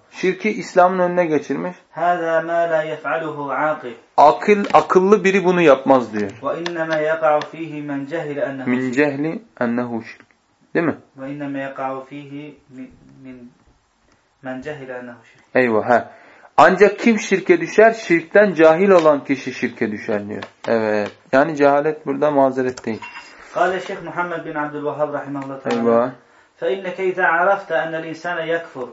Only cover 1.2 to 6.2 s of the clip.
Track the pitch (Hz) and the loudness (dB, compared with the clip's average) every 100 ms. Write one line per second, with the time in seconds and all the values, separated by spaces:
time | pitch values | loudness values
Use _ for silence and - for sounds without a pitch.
1.2 | 165 147 147 143 180 175 _ 156 175 175 | 0 0 -2 -6 -6 -10 _ -4 -2 0
2.2 | 165 160 165 170 170 160 156 151 143 160 | 0 -2 0 -2 0 0 -2 -6 -6 -6
3.2 | 151 143 139 131 156 147 123 - _ - | -6 -8 -8 -4 -2 -4 -8 -14 _ 4
4.2 | 147 - - 208 - 156 156 185 190 208 | 4 4 2 2 4 2 4 4 4 4
5.2 | 190 196 175 180 160 131 135 131 110 107 | 4 2 2 4 6 6 6 2 2 -4